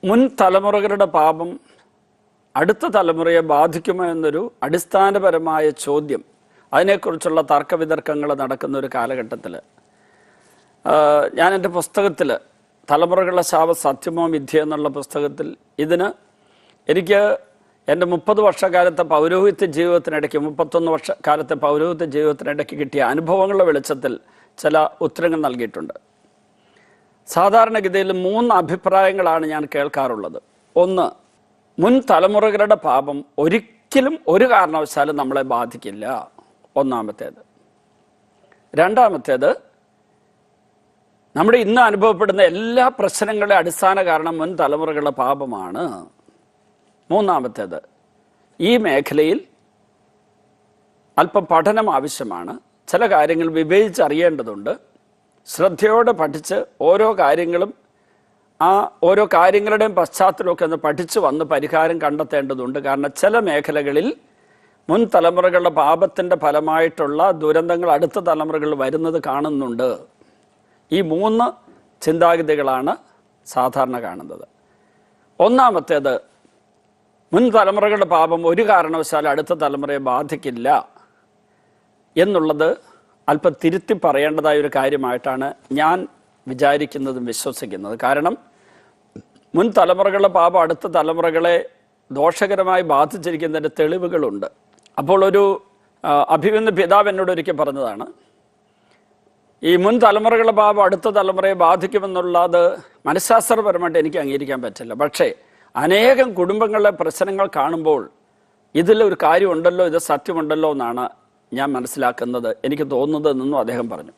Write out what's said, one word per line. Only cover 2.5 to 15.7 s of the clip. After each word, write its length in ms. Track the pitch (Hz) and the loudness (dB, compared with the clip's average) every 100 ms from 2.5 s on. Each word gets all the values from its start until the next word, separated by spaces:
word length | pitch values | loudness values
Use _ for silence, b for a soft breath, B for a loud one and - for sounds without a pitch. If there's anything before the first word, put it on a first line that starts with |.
| - | -2
അടുത്ത 260 | 165 214 320 202 | 2 2 2 2
തലമുറയെ 460 | 175 160 165 170 160 | 2 0 2 2 4
ബാധിക്കുമോ 520 | 147 160 165 165 185 180 | 2 2 0 -4 -2 -2
എന്നൊരു 280 | 165 156 151 233 _ 139 | -2 -2 -2 -6 _ -4
അടിസ്ഥാനപരമായ 1000 | 170 - 196 196 202 190 165 160 156 156 147 - | -4 0 2 2 4 2 0 -2 0 0 -2 -2
ചോദ്യം, 360 | 143 151 131 - _ b b b 139 | -4 -2 -8 -8 _ b b b 0
അതിനെക്കുറിച്ചുള്ള 640 | 185 202 - 165 175 160 147 | 2 0 -2 -6 -2 0 2
തർക്കവിതർക്കങ്ങൾ 760 | 147 147 170 160 156 - 147 147 139 | 0 0 -4 -2 -4 -4 -4 -4 -4
നടക്കുന്ന 340 | 135 131 151 135 | -4 -6 -6 -6
ഒരു 80 | 135 127 | -6 -4
കാലഘട്ടത്തിൽ, 580 | 135 131 110 117 - 87 _ _ _ b b b b b b b b b - | -4 -6 -8 -12 -12 -16 _ _ _ b b b b b b b b b 0
ആ, 20 | 151 151 147 143 - | 2 4 4 0 2
ഞാൻ 100 | 170 196 | 0 2
എൻ്റെ 120 | 175 175 | -2 -4
പുസ്തകത്തിൽ, 520 | 160 - 202 156 156 117 _ _ _ _ - | -4 -2 -2 -2 -4 -4 _ _ _ _ -2
തലമുറകളുടെ 540 | 147 175 185 185 180 170 | 0 4 4 2 0 0
ശാപം 240 | 165 160 170 147 | 2 2 0 -2
സത്യമോ 380 | 135 - 165 170 160 | -4 -6 -4 -2 -2
മിഥ്യ 300 | 135 160 151 | 0 0 0
എന്നുള്ള 220 | 151 147 139 | -4 -4 -6
പുസ്തകത്തിൽ, 500 | 135 151 147 143 147 - _ | -8 -6 -6 -6 -12 -12 _